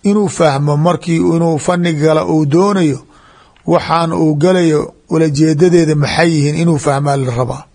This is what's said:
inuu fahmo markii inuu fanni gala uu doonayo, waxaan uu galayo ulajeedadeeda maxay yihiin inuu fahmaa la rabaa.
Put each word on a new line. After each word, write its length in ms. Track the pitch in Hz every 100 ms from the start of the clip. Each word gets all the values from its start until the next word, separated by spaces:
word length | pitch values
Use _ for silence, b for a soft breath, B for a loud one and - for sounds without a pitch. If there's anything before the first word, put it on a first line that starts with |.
inuu 240 | 196 208 190
fahmo 440 | - 160 139 147 147
markii 400 | 170 170 - 165 180
inuu 320 | 165 170 156
fanni 340 | - 175 175
gala 280 | 156 156 156
uu 200 | 175 160 151
doonayo, 520 | 165 202 196 160 131 - b b b b b -
waxaan 440 | 165 - 160 165
uu 220 | 170 156 151
galayo 440 | 170 185 165 151 - - _
ulajeedadeeda 880 | 160 160 139 160 147 180 170 156
maxay 340 | 151 139 - 170
yihiin 260 | 156 143 156
inuu 220 | 170 151
fahmaa 380 | 151 135 143 139
la 140 | 127 120
rabaa. 280 | 123 135 -